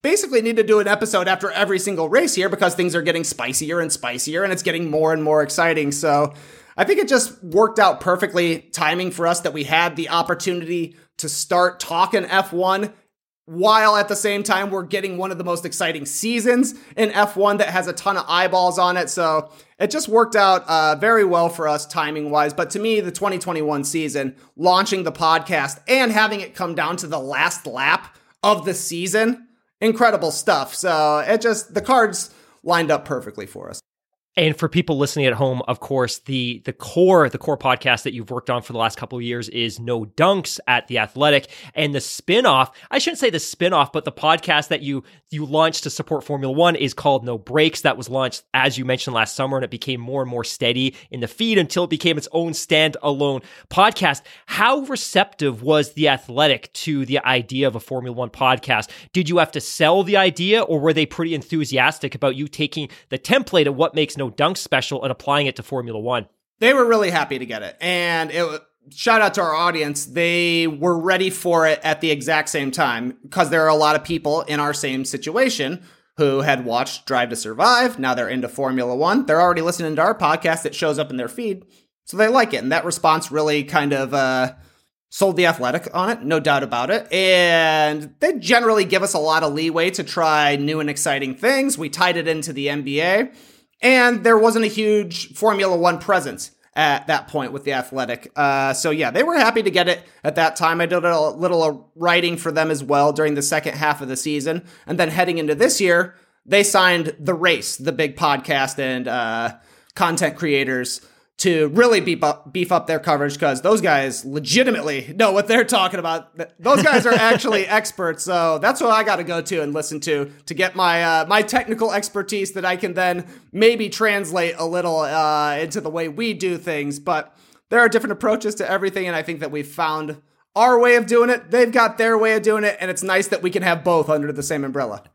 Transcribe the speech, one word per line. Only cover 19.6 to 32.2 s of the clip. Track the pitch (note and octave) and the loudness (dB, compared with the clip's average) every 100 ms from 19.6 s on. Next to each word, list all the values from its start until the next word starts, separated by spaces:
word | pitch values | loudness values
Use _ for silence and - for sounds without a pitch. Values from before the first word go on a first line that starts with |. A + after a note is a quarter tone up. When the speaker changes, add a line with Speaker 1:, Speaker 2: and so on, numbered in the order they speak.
| - _ | -20 _
Speaker 1:
it | G3+ | -2
just | D4+ D#4 | -2 2
worked | A3 A3 | 2 4
out, | G#3+ G3 F#3 - | 4 4 4 2
uh, | D#3+ D#3 D3+ | 2 2 2
very | G#3 A3+ | 4 4
well | G3 E3+ E3+ | 4 4 2
for | E3+ D#3 | 0 -2
us | D3 - | -2 -4
timing-wise. | - D3+ D#3 D3+ D3 D3+ | -4 -4 -4 -2 0 0
But | C#3+ E3+ | -2 -4
to | G3+ | -2
me, | A3 A3 | 0 0
the | F3+ | -2
twenty | E3+ G3 F#3 | -4 -4 -4
twenty-one | F3+ E3 D3+ C#3+ | -4 -4 -2 -2
season, | C#3+ E3 D#3 C#3 C3+ B2+ _ - | -2 -4 -4 -4 -6 -8 _ 0
launching | F3 F3+ G3 G3 | 2 4 2 -2
the | E3+ | -4
podcast | - D#3+ D#3+ D#3+ E3 C#3 - - | 0 2 2 2 -2 -2 -6 0
and | C4 B3 | 2 4
having | G#3+ G#3+ G#3 | 2 2 0
it | F#3 - | -10 -8
come | F3+ | -6
down | E3 D#3 F3 | -4 -4 -4
to | E3 | -6
the | D3+ | -6
last | C3+ C3+ E3 - D3 | -4 -2 -2 -2 -10
lap | B2 C#3 - - _ _ _ | -4 0 0 -2 _ _ _
of | G#3 G#3 | 2 2
the | G3 | 0
season, | F3+ - E3+ F3+ G3+ A3+ B3 - _ _ _ | -6 -6 -6 -2 0 0 -2 -10 _ _ _
incredible | A3 A3+ A#3+ G3+ D#3 | 0 4 4 4 -2
stuff. | - - D#3+ C#3 | -2 0 0 0
So | - F#3+ D#3 D3+ D3+ | -4 -2 2 2 2
it | D3 A3+ | 2 0
just, | A#3 A3 - | 0 -2 -4
the | G#3 | -6
cards | G#3 B3+ A3 F3+ | 2 2 2 -2